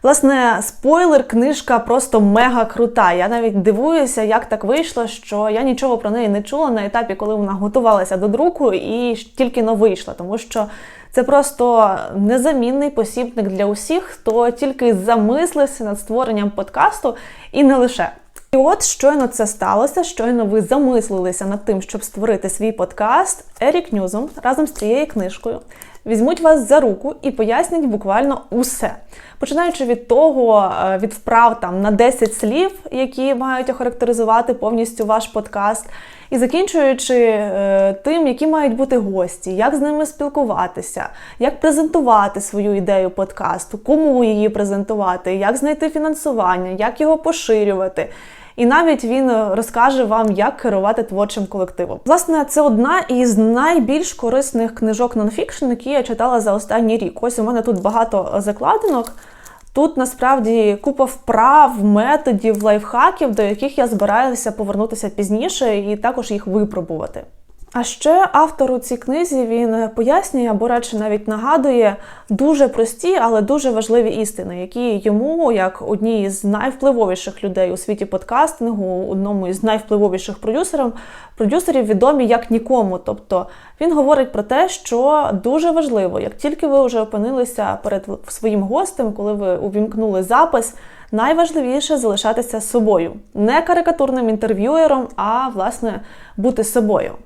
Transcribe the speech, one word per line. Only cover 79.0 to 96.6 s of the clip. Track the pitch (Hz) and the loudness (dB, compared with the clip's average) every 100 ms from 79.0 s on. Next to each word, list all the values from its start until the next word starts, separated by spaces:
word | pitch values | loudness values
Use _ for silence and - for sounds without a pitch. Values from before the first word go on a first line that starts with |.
| 190 | -4
одному | 190 196 202 180 | -4 -2 -2 -4
із | 190 | -2
найвпливовіших | 220 214 214 208 202 185 190 202 | 0 -2 0 2 2 0 -6 -6
продюсерів, | 214 254 359 302 247 - - - - - | -4 -2 -2 -2 -2 -4 -18 -20 -20 -2
продюсерів | 214 311 349 269 214 | 0 2 2 0 2
відомі | 202 254 294 233 | 4 4 4 2
як | 233 226 | 0 2
нікому. | 226 226 254 196 180 | -2 0 0 0 -2
Тобто | - - - 185 185 - - - | -6 -8 -4 -4 -4 -16 -20 -4
він | 330 | 0
говорить | 302 277 294 262 | 2 4 2 2
про | 214 | -4
те, | 208 262 370 | -2 0 0
що | - - 233 269 302 285 196 | -2 -4 0 2 2 0 -2
дуже | 233 302 339 | 0 0 2
важливо, | 330 302 220 185 101 | 0 0 0 -2 -4
як | - - | -6 -4
тільки | 294 311 311 | -6 -2 2
ви | 277 254 | 2 2
вже | 226 | 0
опинилися | 220 220 220 262 247 247 196 196 | -2 -4 -2 -2 -4 -2 -4 -4
перед | 208 196 202 - - | -4 -6 -6 -12 -12
своїм | - 220 208 | -6 -2 0
гостем, | 196 277 381 - 226 | 0 -2 -2 -4 -4
коли | 208 208 | -4 -4
ви | 208 190 180 | -2 -2 -2
увімкнули | 202 208 214 214 220 190 | -2 -2 -2 -2 -2 -2
запис, | 185 240 330 254 226 - - - - | 2 2 4 0 -2 -12 -20 -20 -6
найважливіше | 214 254 320 339 320 254 269 285 294 | -2 0 2 2 0 -2 -2 -2 -2
залишатися | 233 202 220 226 240 220 | 0 0 -2 -2 -4 -6
собою. | 214 240 214 190 170 - - | -2 0 2 2 0 -8 -12
Не | - 214 294 | -2 2 2
карикатурним | 330 349 339 339 269 254 226 | 2 2 2 0 0 0 -2
інтерв'юєром, | 214 220 196 226 320 311 269 233 - | -2 -2 0 2 2 2 2 -2 -6
а, | 208 240 262 | -2 -2 -4
власне, | 214 196 - 226 196 - - - - | -4 -4 -4 -6 -6 -14 -20 -14 -2
бути | 226 247 | -2 0